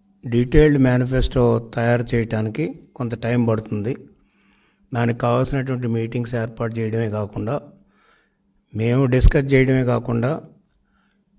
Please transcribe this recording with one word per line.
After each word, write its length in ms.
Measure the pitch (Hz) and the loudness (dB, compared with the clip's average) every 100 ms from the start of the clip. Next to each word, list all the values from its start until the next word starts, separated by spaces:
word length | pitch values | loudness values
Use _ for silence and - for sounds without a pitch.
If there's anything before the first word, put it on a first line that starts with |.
| _ _ 123 | _ _ -2
డీటెయిల్డ్ 520 | 117 123 156 151 143 | 0 4 6 6 6
మేనిఫెస్టో 920 | 131 123 127 131 127 131 120 117 117 - | 4 2 0 0 0 2 2 2 -2 -2
తయారు 300 | 117 120 117 120 | 0 0 0 -2
చేయటానికి 640 | 113 110 110 110 165 - - - | -2 -2 -4 -4 -6 -8 -16 -10
కొంత 260 | 120 113 | -8 -6
టైం 240 | 117 123 113 | -2 0 2
పడుతుంది. 520 | 110 110 107 104 147 - _ _ _ _ _ _ _ - | 0 -2 -6 -6 -8 -12 _ _ _ _ _ _ _ -8
దానికి 260 | 120 117 117 | -2 -2 0
కావాల్సినటువంటి 680 | 120 120 127 139 131 127 123 | 0 0 0 -2 -4 -4 -4
మీటింగ్స్ 480 | 117 113 123 117 120 | -4 -4 -4 -4 -4
ఏర్పాటు 440 | 113 - 117 113 | -6 -6 -6 -4
చేయడమే 300 | 110 113 113 | -4 -2 -4
కాకుండా, 520 | 107 101 107 104 147 - - _ _ _ _ _ _ _ _ _ 104 | -4 -6 -6 -6 -6 -10 -20 _ _ _ _ _ _ _ _ _ -4
మేము 300 | 113 127 135 | 0 0 2
డిస్కస్ 480 | 127 - 151 135 | 4 4 4 2
చేయడమే 300 | 135 131 131 123 | 2 2 2 0
కాకుండా, 560 | 120 120 117 120 160 - _ _ _ _ _ _ _ _ | -2 -2 -2 -2 -4 -10 _ _ _ _ _ _ _ _